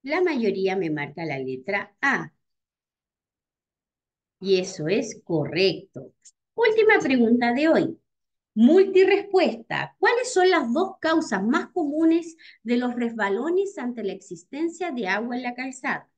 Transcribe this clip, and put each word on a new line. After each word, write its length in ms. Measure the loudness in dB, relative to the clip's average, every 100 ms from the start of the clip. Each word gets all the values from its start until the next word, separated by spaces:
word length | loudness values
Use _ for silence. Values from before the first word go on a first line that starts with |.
| -4
La 140 | -2
mayoría 520 | 0 0 -2 0 -2
me 140 | -2 -4
marca 380 | -4 -6 -8 -8
la 120 | -6
letra 560 | -6 -8 -6 -6 -8 _
A. 320 | -2 -2 -6 _ _ _ _ _ _ _ _ _ _ _ _ _ _ _ _ _ _ _ _ _
Y 180 | 0 0
eso 300 | 0 -8 -2
es 320 | -2 -4 -12
correcto. 920 | -6 -4 -2 0 0 0 -12 -18 -18 _ -20 _ _
Última 440 | 0 2 4 4 4
pregunta 540 | 4 2 4 4 2
de 160 | 0 2
hoy. 320 | 2 0 -6 _ _ _ _ _
Multirespuesta. 1400 | 4 6 6 6 4 4 2 2 2 2 -2 -8 -6 -6 _
¿Cuáles 340 | 0 0 0
son 160 | 2 4
las 240 | 4 0
dos 200 | -2 -2 -2
causas 460 | 0 0 0 -2
más 240 | 0 -2 -2
comunes 680 | -4 -4 2 2 2 -2 -18 -20 _
de 160 | -4 -2
los 160 | -2
resbalones 840 | -4 -6 -4 -2 -2 0 -2 -2 -6
ante 260 | -10 -8
la 120 | -8
existencia 760 | -10 -14 -18 _ -6 -6 -6 -8
de 160 | -6 -4
agua 280 | -4 -4 -8
en 60 |
la 120 | -8
calzada? 540 | -10 -12 -8 -8 -8 _